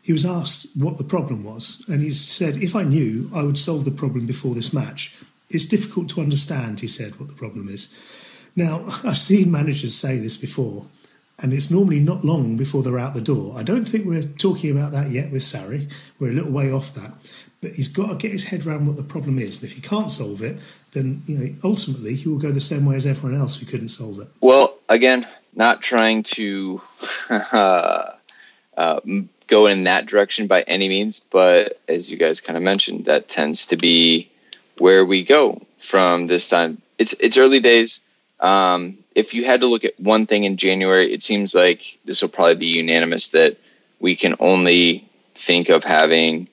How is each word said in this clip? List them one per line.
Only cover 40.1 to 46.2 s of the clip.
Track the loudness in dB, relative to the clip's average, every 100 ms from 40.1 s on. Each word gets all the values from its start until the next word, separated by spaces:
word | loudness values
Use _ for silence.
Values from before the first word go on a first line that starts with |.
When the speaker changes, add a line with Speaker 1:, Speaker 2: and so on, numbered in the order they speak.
| 2
Speaker 2:
thing | 2 0
in | 0
January, | 0 0 0 4 4 4
it | 0
seems | -2 -2 0
like | 4 4 2 -8 -16
this | -8 -4
will | -4
probably | 2 4
be | 4 0
unanimous | 0 2 2 2 -2 0
that | 4 4 2 _ _ _ _
we | -2
can | 0 0 2
only | 4 4 4 4 4 0 -8 _ _
think | -10 0 0 4
of | 2
having | 4 2 4 4